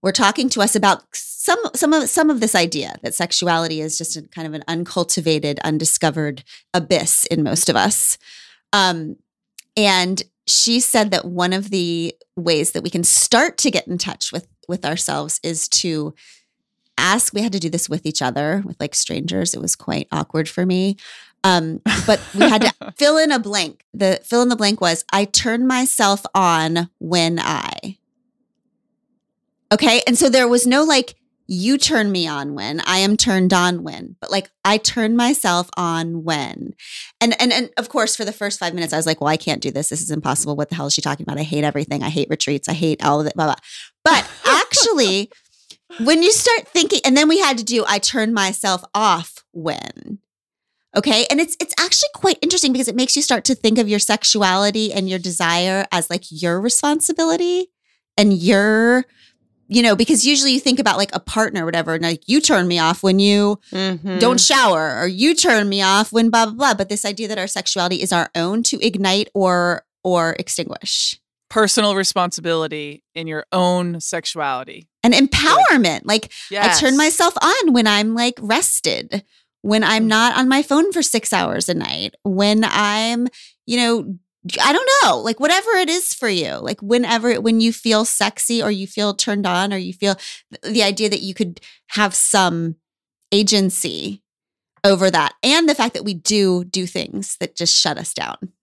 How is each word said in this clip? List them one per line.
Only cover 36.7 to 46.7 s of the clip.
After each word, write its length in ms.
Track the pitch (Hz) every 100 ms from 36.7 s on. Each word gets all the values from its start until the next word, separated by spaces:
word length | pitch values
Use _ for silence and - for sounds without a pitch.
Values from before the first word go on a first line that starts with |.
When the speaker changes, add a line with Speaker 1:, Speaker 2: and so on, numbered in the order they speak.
| - - - - _
Speaker 1:
And, 200 | 233 233
and, 120 | 247
and 180 | 240 233 -
of 120 | 233
course, 280 | 285 220 -
for 80 |
the 80 | 208
first 260 | 214 202 -
five 160 | 175
minutes, 180 | 175 165
I 40 | 160
was 100 | 160
like, 140 | 160
"Well, 80 | 147
I 60 | 160
can't 260 | - 147
do 80 | 143
this. 200 | 139 156
This 120 | 160
is 80 | 165
impossible. 460 | 156 147 143 - 147
What 140 | 147
the 40 |
hell 120 | 165 143
is 60 |
she 80 | -
talking 200 | 147 143
about? 160 | 165 143
I 60 |
hate 180 | 151 147
everything. 400 | 147 147 156 143
I 60 | -
hate 200 | 156 139
retreats. 380 | 156 - 143 -
I 40 |
hate 320 | 156 160 151
all 160 | 147 147
of 80 | 151
it, 60 | -
blah, 100 | 156
blah." 100 | 135 - - - _
But 240 | - 302 - -
Speaker 2:
<laughs> 80 | 254
Speaker 1:
actually, 840 | 285 427 554 466 359 214 190 208 _ _ _ _ - _ 349
when 240 | 233 330
you 80 | 349
start 340 | 440 - 466
thinking, 340 | -